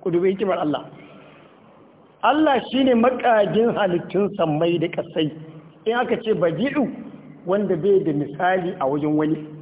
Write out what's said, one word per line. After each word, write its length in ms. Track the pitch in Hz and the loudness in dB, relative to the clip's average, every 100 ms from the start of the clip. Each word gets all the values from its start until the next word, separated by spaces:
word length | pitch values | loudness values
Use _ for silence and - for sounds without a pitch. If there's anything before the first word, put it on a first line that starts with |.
Ku 80 | 190 | -2
dubi 260 | 170 190 196 | 0 0 0
hikimar 220 | 202 170 | 0 0
Allah. 240 | 156 131 - - - - - - - - - - - - - - | -2 -4 -6 -18 -20 -20 -20 -20 -20 -20 -20 -20 -20 -20 -20 -2
Allah 380 | 220 302 311 254 - | 2 4 4 2 0
shi 140 | 262 | 2
ne 80 | 262 | 4
makagin 800 | 233 247 247 247 220 196 196 233 | 4 4 2 2 4 4 2 2
halittun 540 | 170 196 175 - 185 202 - | 2 0 0 -2 0 0 0
sammai 400 | 160 147 170 175 | 0 2 2 0
da 100 | 170 | -2
ƙasai. 440 | - - 165 156 - - - - - 220 | -4 -6 -2 -4 -4 -16 -20 -20 -8 -2
In 100 | 240 | 0
aka 200 | 254 233 | 0 -2
ce 140 | 220 185 | -2 0
badi'u, 480 | 175 160 269 285 214 - - - - - 170 | 0 0 -2 0 -2 -4 -14 -18 -20 -12 -2
wanda 280 | 202 190 | -2 0
bai 300 | 170 190 190 | 0 2 2
da 80 | 160 | 2
misali 640 | 143 139 - 185 185 170 208 | -2 -4 -2 0 0 -2 -4
a 40 | |
wajen 320 | 135 147 151 151 | -2 0 0 0
wani. 300 | 156 156 - - | 0 -2 -6 -16